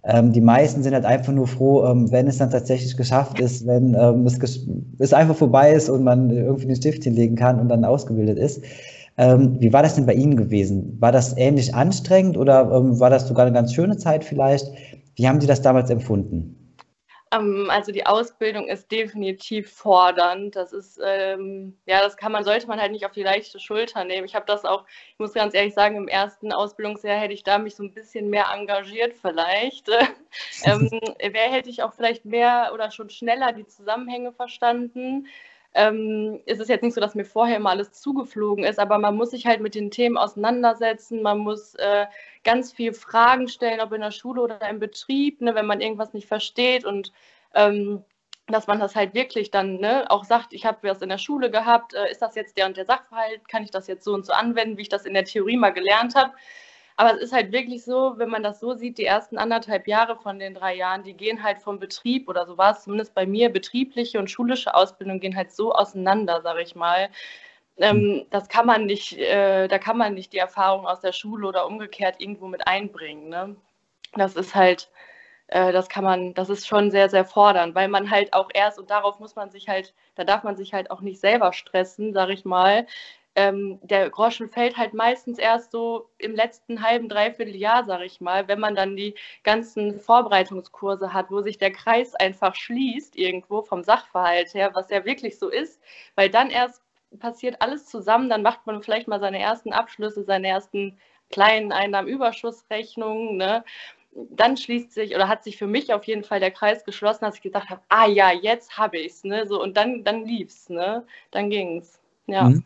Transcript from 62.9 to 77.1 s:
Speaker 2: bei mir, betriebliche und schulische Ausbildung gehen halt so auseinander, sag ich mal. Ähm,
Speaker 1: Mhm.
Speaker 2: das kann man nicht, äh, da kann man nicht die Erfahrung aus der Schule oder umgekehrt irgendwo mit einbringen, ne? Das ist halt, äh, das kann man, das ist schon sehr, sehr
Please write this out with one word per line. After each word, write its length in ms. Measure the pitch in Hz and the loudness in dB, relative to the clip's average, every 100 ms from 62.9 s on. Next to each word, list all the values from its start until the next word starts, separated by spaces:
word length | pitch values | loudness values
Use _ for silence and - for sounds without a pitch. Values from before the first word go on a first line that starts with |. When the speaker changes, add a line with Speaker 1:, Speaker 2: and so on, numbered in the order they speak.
| 208 220 | -8 -6
Speaker 2:
bei 120 | - 190 | -4 -4
mir, 240 | 208 240 | 0 0
betriebliche 680 | 196 - 240 262 247 233 214 | 0 -6 -6 -4 -6 -4 -4
und 120 | 196 | -6
schulische 440 | - 240 247 - | -4 -2 -2 0
Ausbildung 460 | - 190 _ 196 190 | 2 2 _ -10 -8
gehen 160 | 190 190 | -8 -8
halt 160 | 185 | -10
so 200 | - 220 | -6 -2
auseinander, 680 | - 202 196 185 202 202 170 | 0 -2 -2 -2 0 0 -4
sag 160 | 170 165 | -4 -8
ich 140 | 175 | -10
mal. 360 | 175 170 180 196 - - - - _ _ - | -6 -2 -2 -2 -8 -20 -20 -20 _ _ 0
Ähm, 180 | 196 208 | 2 2
Speaker 1:
Mhm. 280 | 202 190 - | 0 -2 -4
Speaker 2:
das 180 | 202 196 | -8 -2
kann 180 | 226 233 | 2 4
man 200 | 220 208 | 2 0
nicht, 320 | 202 - - | -4 -8 -6
äh, 500 | - 202 196 190 190 | -2 2 2 2 0
da 100 | 196 | -2
kann 200 | 214 233 | -2 -2
man 160 | 214 | -2
nicht 180 | 196 185 | -4 -10
die 60 | 196 | -6
Erfahrung 480 | 185 202 190 190 180 | -6 0 0 0 -4
aus 140 | 185 | -6
der 120 | 185 | -6
Schule 340 | 180 214 214 196 | -6 -12 -8 -6
oder 180 | 185 147 | -4 -4
umgekehrt 500 | 214 208 - 190 185 | -8 -14 -6 -6 -6
irgendwo 280 | 196 190 185 | -14 -14 -14
mit 180 | 185 - | -8 -4
einbringen, 600 | 190 202 160 156 151 156 | -4 -6 -12 -16 -16 -14
ne? 280 | 170 196 202 _ _ _ _ - | -12 -12 -16 _ _ _ _ -16
Das 220 | - 190 190 | -4 -4 -4
ist 180 | 190 | -4
halt, 360 | 196 185 180 - _ - - _ _ _ | 4 4 4 -6 _ -20 -20 _ _ _
äh, 240 | 180 185 | 0 2
das 160 | 180 185 | 0 -2
kann 160 | 208 | -4
man, 300 | 190 180 180 | -2 -2 -4
das 140 | 180 185 | -8 -6
ist 160 | 202 - | -8 -2
schon 240 | 214 208 | 2 2
sehr, 180 | 196 | 4
sehr 160 | 196 | 4